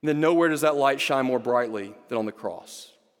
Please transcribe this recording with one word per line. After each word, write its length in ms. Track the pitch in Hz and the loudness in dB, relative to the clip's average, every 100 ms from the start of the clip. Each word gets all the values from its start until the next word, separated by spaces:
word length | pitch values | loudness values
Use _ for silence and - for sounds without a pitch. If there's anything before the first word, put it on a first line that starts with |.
And 60 | 151 | 0
then 120 | 147 | 2
nowhere 280 | 160 170 170 | 4 4 4
does 100 | 151 | 2
that 160 | 151 143 | 0 2
light 240 | 139 139 | 2 2
shine 260 | - 135 131 | 0 0 0
more 120 | 127 | 0
brightly 560 | 117 120 120 110 98 107 _ | 2 0 0 -4 -10 -14 _
than 100 | 117 | -4
on 80 | 110 | -4
the 60 | |
cross. 600 | - 107 85 - - - _ _ _ | -6 -10 -10 -16 -20 -20 _ _ _